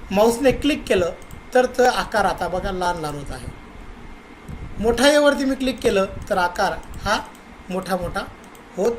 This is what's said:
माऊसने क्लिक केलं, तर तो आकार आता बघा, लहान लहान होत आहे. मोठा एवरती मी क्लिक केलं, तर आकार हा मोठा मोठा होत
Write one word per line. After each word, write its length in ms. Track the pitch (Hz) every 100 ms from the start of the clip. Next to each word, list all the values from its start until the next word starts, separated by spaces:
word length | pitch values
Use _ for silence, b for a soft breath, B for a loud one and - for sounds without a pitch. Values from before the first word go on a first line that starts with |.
| -
माऊसने 420 | 190 226 233 269
क्लिक 320 | 247 285 294 -
केलं, 220 | 202 175 - - - -
तर 120 | 254 254
तो 160 | 247
आकार 420 | 247 226 - 220
आता 240 | 190 170 180
बघा, 220 | 180 185
लहान 260 | 180 175 170
लहान 180 | 151
होत 160 | 143 135
आहे. 160 | 131 - - - - - - - - - - - - - -
मोठा 340 | 220 233 277
एवरती 320 | 294 285 277
मी 100 | 269
क्लिक 260 | 262 262 262
केलं, 260 | 233 196 196 190 -
तर 60 | 190
आकार 360 | 175 - 185 160 - -
हा 160 | 196 233 - - - - -
मोठा 260 | 185 180 185
मोठा 240 | 175 196 247 - - - - -
होत 160 | 214